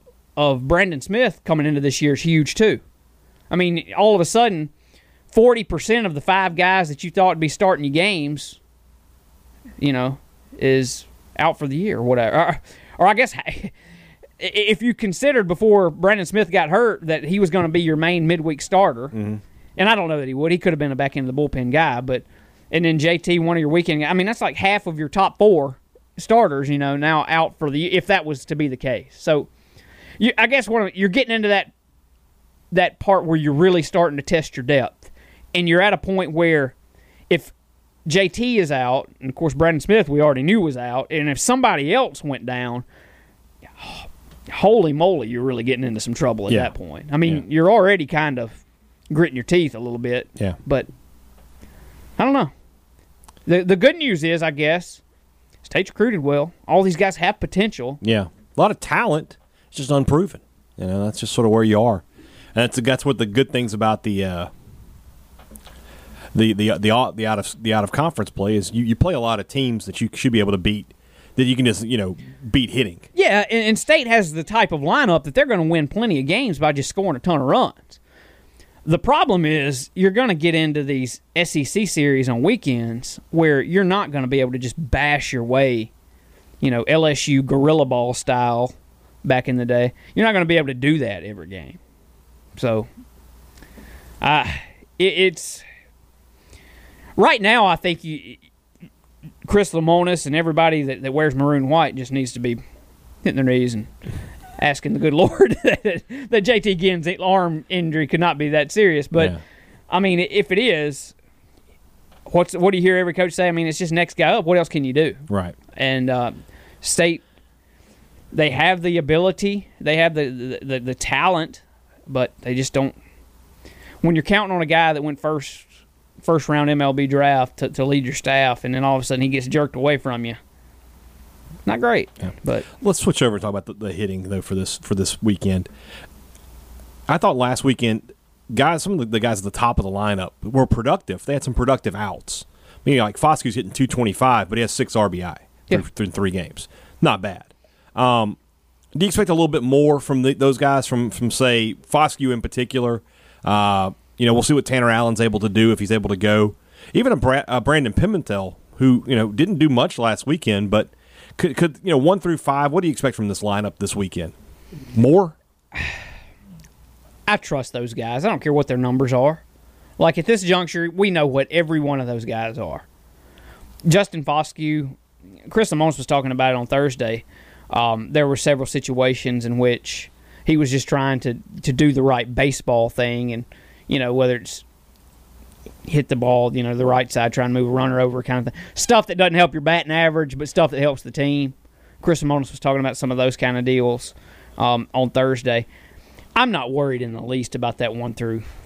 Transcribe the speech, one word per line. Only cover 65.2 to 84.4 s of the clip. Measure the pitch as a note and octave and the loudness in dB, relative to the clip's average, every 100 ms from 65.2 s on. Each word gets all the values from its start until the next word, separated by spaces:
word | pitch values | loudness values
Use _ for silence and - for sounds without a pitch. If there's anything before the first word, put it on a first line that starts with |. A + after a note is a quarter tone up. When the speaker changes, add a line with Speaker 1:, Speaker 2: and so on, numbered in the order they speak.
| - - - - - - - - - - - | -20 -20 -20 -20 -20 -20 -20 -20 -20 -20 -4
Speaker 2:
the, | - A2 | 0 2
the, | G2+ G#2+ F2+ | 2 0 0
the, | G#2+ | 2
out, | A#2 A#2 | 2 0
the | F#2 A2 | -2 -4
out | G#2 | -4
of, | - - | -6 -6
the | A2 | -2
out | A2 | 0
of | G2+ | 0
conference | - D#3+ C3+ G2+ | -2 -2 -4 -6
play | - G2+ | -4 -2
is. | G#2+ F2+ | -2 -2
You, | A2+ | -2
you | A#2 | 0
play | A2+ F3+ | 0 0
a | D3+ | 0
lot | A#2 A2 | -2 -4
of | F#2+ | -4
teams | C#3 C3 A2 | -4 -2 -4
that | G2+ - | -8 -6
you | A2 | -6
should | - C3 | -2 0
be | A#2 | 2
able | G2+ | 2
to | G2 | 0
beat, | F2 G#2 - _ _ _ - | -2 -4 -8 _ _ _ -6
that | - | 0
you | B2+ | 2
can | B2+ | 2
just, | B2 F#2+ | 0 0
you | A2+ A#2+ | -2 -2
know, | F#2+ E2+ - - B2 | -4 -8 -14 -16 -2
beat | C#3 A#2+ | 0 0
hitting. | C3 A2 F2 - | -2 -2 -6 -4
Speaker 1:
Yeah, | E4+ F#4 G3+ G3+ | 2 4 2 2
and, | A3+ | 0
and | G#3+ G#3+ | 2 0
State | - D#4 A#3+ | 2 2 4
has | A#3 F3 | 2 2
the | D#3 | -4
type | D#3+ A3 G3+ | -2 0 0
of | D#3 | 0
lineup | C#3+ C4 B3 E3 | 0 2 4 2
that | D3 | 2
they're | B3 | 0
gonna | C#4+ G3 | 2 2
win | D#3+ E3 C#3+ | 2 0 0
plenty | G3+ A#3 D3 | -2 -2 -2
of | |
games | C#3 G3+ C4 C#3 | 0 -2 -2 0
by | D3+ | 0
just | C#3+ B2+ | 0 -4
scoring | - G3 | -4 -4
a | B2+ | -2
ton | F3+ D#3 | -2 0
of | C3 | 2
runs. | G#3+ A#3+ - _ - _ _ - _ _ - - _ | 2 0 -4 _ -20 _ _ -20 _ _ -20 -20 _
The | - E3+ | -2 0
problem | - D4+ E4 F3+ | 2 2 2 2
is | D3+ D#3 C#3 B2+ - | 0 0 -2 -4 -8
you're | F3+ F#3+ | 0 2
gonna | G3 B3+ | 2 0
get | D#3+ E3+ | 2 2
into | D#3+ D#3 D3 | 2 2 -2
these | C#3 C#3 B2 - _ | -2 -2 -4 -8 _
S | E3 E3+ | -4 -2
E | D#3 | -2
C | C3 G3+ | -2 -2
series | G3+ - C#3+ C3+ B2+ | -2 2 2 2 2
on | A#2+ | 0
weekends | D#3 A#3+ D3 A#2+ A#2 A#2 - - - | 0 0 -2 -2 -4 -8 -12 -16 -4
where | E3 D#3 C#3+ | 2 2 2
you're | C#3+ F#3 | 2 0
not | F#3 G3 F3 | 2 0 -2
gonna | C#3+ B2+ | -4 0
be | |
able | C#3 | 0